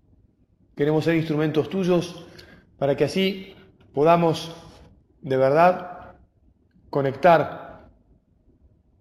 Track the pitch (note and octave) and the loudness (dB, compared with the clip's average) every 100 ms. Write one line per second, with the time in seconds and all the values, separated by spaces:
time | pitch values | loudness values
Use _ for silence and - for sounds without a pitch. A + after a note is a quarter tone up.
0 | _ _ _ _ _ _ _ - C#3+ D#3 | _ _ _ _ _ _ _ -4 0 0
1 | D3+ E3 D#3+ D3+ D#3 D3 C#3 F#3+ F3+ F3 | 0 -2 -2 -2 -2 -2 -4 -4 0 0
2 | - - - - - - _ _ C#3 C#3 | -2 -10 -20 -20 -20 -20 _ _ -2 0
3 | C#3+ F#3+ F#3+ G3 - - - _ _ C3+ | -2 0 -2 -4 -12 -20 -20 _ _ 0
4 | D#3 E3+ E3+ D#3 - - - - - - | 2 4 2 -2 -8 -18 -20 -20 -20 -20
5 | _ _ D3 C3 C3+ D3+ F3+ F#3 - - | _ _ -4 0 2 4 4 2 -6 -16
6 | - - _ _ _ _ _ _ _ D3 | -20 -20 _ _ _ _ _ _ _ -4
7 | C3+ C3 F3+ E3 C#3 - - - - _ | -2 2 4 4 2 -8 -18 -20 -20 _
8 | _ _ _ _ _ _ _ _ _ _ | _ _ _ _ _ _ _ _ _ _